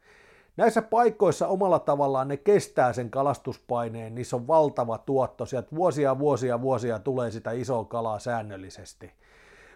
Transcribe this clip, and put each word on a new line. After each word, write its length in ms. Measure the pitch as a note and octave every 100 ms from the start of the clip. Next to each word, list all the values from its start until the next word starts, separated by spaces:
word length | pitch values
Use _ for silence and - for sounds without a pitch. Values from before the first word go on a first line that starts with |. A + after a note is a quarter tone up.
| _ _ _ _ _ -
Näissä 240 | A3+ A3+
paikoissa 680 | A3 A3+ A#3+ A3 F#3+ - E3+
omalla 320 | F#3+ G3 D#3+
tavallaan 480 | - C#3+ C#3 C3+ C3+
ne 100 | C#3+
kestää 560 | - G3+ - - B2+
sen 160 | B2 A#2
kalastuspaineen, 1040 | C3 C#3 B2+ - A2+ - A#2+ A#2 A2+ A2+ A#2
niissä 200 | A#2+ B2
on 120 | A#2+
valtava 500 | D#3+ D3 - A#2+ A2+
tuotto, 480 | - C3+ B2 - A2+
sieltä 300 | B2+ - D3+
vuosia, 440 | F3+ C#3+ C#3 C3
vuosia, 420 | D3 B2+ B2+ A#2+
vuosia 380 | C3 B2+ A#2+ G#2+
tulee 320 | C#3 B2+ A#2
sitä 200 | A2 A2+
isoa 340 | A#2+ B2 A#2+ G2+
kalaa 340 | A#2 A2+ G#2+
säännöllisesti. 920 | B2 A#2 G#2+ G2 F2+ - - - - _ _ _ _ - -